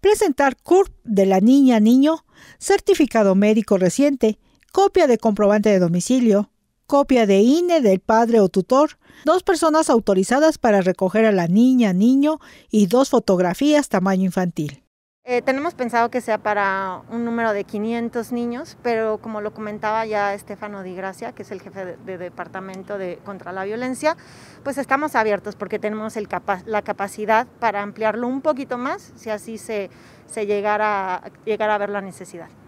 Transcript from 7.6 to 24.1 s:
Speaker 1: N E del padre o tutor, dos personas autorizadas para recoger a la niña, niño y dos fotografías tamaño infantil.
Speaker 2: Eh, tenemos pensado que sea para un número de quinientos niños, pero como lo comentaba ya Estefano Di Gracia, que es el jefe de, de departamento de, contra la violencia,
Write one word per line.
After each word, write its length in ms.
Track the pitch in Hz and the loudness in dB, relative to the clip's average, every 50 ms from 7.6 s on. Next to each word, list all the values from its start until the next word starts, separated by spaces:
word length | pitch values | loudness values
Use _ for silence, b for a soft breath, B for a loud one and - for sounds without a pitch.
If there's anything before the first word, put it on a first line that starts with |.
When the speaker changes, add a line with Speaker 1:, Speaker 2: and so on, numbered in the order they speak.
Speaker 1:
N 160 | 349 349 339 | 2 2 0
E 40 | 320 | 2
del 180 | 269 208 190 190 | 4 2 2 2
padre 400 | _ - 226 220 233 226 233 226 | _ 0 2 2 2 2 4 2
o 100 | 202 185 | 2 2
tutor, 480 | - 196 180 _ 254 262 294 311 - _ b b b b b | 2 -2 -2 _ 2 2 2 0 -2 _ b b b b b
dos 180 | 294 320 370 359 | 0 0 0 2
personas 460 | - 381 320 - 320 302 311 320 - | 0 0 2 2 2 2 2 2 2
autorizadas 720 | 294 233 202 - 196 185 190 - 240 262 302 320 302 - | 2 2 2 2 0 0 0 0 0 2 2 2 0 2
para 240 | - 240 208 196 185 | 0 2 2 2 2
recoger 420 | 180 180 - 190 185 - 214 220 | 0 0 0 -2 -2 0 2 2
a 80 | 220 208 | 2 2
la 160 | 185 170 165 | 2 0 0
niña, 460 | 175 208 240 254 262 254 240 208 185 | 2 4 4 4 4 2 2 2 2
niño 460 | 180 202 240 262 269 277 302 311 302 B B B B B B | 2 2 2 4 4 2 0 0 -4 B B B B B B
y 180 | - 214 202 175 | 2 2 2 4
dos 200 | 185 247 269 - | 4 2 2 2
fotografías 800 | - 247 - - 196 180 180 175 180 - 277 294 302 294 277 - | 2 0 2 2 0 2 2 0 0 0 0 2 2 2 0 0
tamaño 360 | - 196 180 196 190 185 190 | -2 -2 0 0 0 0 0
infantil. 580 | 190 175 - 185 175 165 - 156 147 139 - _ _ _ _ _ _ _ _ _ | -2 -2 -2 -4 -4 -4 -6 -8 -8 -10 -16 _ _ _ _ _ _ _ _ _
Speaker 2:
Eh, 160 | 247 247 247 | -4 -4 -4
tenemos 320 | 240 254 254 269 294 339 339 | -2 -2 -4 -2 -4 -6 -6
pensado 380 | - 254 240 240 233 233 233 | -6 -8 -4 0 0 -2 0
que 100 | 233 254 | -2 -6
sea 160 | 233 - 220 | -4 -4 -4
para 640 | 214 208 214 208 208 202 196 190 196 196 190 185 165 - - | -4 -2 -2 -2 -2 -2 -2 -2 -4 -6 -6 -8 -12 -14 -12
un 140 | 233 233 233 | -8 -8 -6
número 300 | 233 233 233 233 226 208 | -6 -4 -4 -2 -2 -2
de 100 | 202 196 | -4 -6
quinientos 680 | _ - 208 208 226 233 233 233 233 - 247 226 - 254 | _ -8 -8 -6 -6 -6 -6 -6 -8 -8 -8 -10 -8 -8
niños, 440 | 240 240 240 240 247 311 - - _ - | -8 -8 -8 -8 -10 -14 -16 -20 _ -6
pero 340 | 247 233 220 220 220 214 214 214 | -4 -4 -2 -2 -4 -6 -6 -8
como 180 | 226 220 214 | -12 -12 -10
lo 140 | 208 214 208 | -10 -10 -10
comentaba 500 | - 214 214 214 208 - 214 214 220 226 | -10 -12 -12 -12 -8 -6 -4 -4 -4 -4
ya 300 | 220 214 208 202 202 196 | -4 -4 -4 -2 -4 -4
Estefano 480 | 202 202 - 208 - - 208 208 196 190 | -8 -10 -16 -16 -14 -14 -14 -14 -14 -14
Di 120 | 185 185 | -14 -12
Gracia, 380 | 180 185 190 185 - 233 233 247 | -10 -12 -12 -12 -12 -14 -16 -14
que 120 | - 208 | -16 -16
es 60 | - | -16
el 120 | 214 185 - | -16 -16 -16
jefe 240 | - - 196 190 | -16 -16 -14 -14
de, 100 | 180 170 | -14 -14
de 220 | - - - 190 175 | -16 -14 -14 -14 -12
departamento 800 | 180 180 170 - 175 165 - 190 190 190 190 190 190 - 208 202 | -12 -16 -14 -14 -16 -14 -14 -14 -14 -14 -16 -16 -14 -12 -10 -10
de, 200 | 190 180 175 175 - | -8 -10 -12 -12 -14
contra 260 | - 202 185 - - 180 | -16 -16 -16 -14 -14 -10
la 120 | 190 190 | -10 -8
violencia, 540 | 196 214 226 254 254 262 240 - 302 | -8 -8 -8 -8 -8 -8 -4 -4 -4